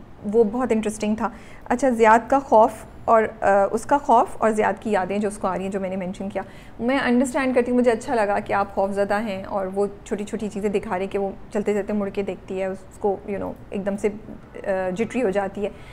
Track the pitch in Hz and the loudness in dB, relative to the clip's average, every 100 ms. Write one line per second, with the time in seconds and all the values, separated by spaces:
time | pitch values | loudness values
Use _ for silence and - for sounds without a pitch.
0 | - - 214 220 214 240 254 220 208 214 | -16 -10 0 4 4 2 0 0 0 -2
1 | 214 220 214 - - - - 247 269 226 | -2 0 -2 -6 -14 -14 -2 2 2 6
2 | 220 226 226 277 277 220 233 - - - | 6 6 6 0 4 6 6 2 -14 -6
3 | - 226 220 - - 196 196 220 - 285 | 2 4 4 0 2 4 4 0 2 2
4 | 285 233 370 - 220 208 196 202 226 202 | 6 4 4 2 2 2 2 0 0 0
5 | 185 202 208 202 196 180 190 196 190 190 | 0 -2 -2 -2 -2 -2 -4 -4 -4 -4
6 | 180 196 196 285 - - - - 233 269 | -6 -6 -6 -6 -8 -12 -16 -4 0 0
7 | 240 240 269 302 262 247 240 247 247 226 | 2 2 2 0 2 2 2 4 4 2
8 | 269 240 202 202 208 202 202 - 196 196 | 0 0 2 0 0 0 0 0 0 0
9 | 202 202 226 190 196 208 190 196 202 202 | 0 0 -2 -6 -6 -4 -2 0 -2 -4
10 | - 202 208 208 214 196 208 196 - 185 | -8 -6 -6 -6 -6 -4 -2 -2 -2 -4
11 | 190 196 196 - - 220 208 208 202 208 | -2 -2 -2 -4 -6 -2 0 0 0 -2
12 | 196 196 196 180 - 190 190 190 - - | -2 -2 -4 -6 -8 -4 -4 -6 -12 -4
13 | 208 196 - 196 185 - - 202 196 202 | -2 -2 -4 -6 -6 -8 -8 -6 -4 -2
14 | 208 208 - - - - - 190 185 180 | -2 -4 -10 -16 -16 -8 -4 -2 -2 -2
15 | 220 240 233 190 190 196 202 - - | -2 0 0 0 -2 -4 -6 -6 -14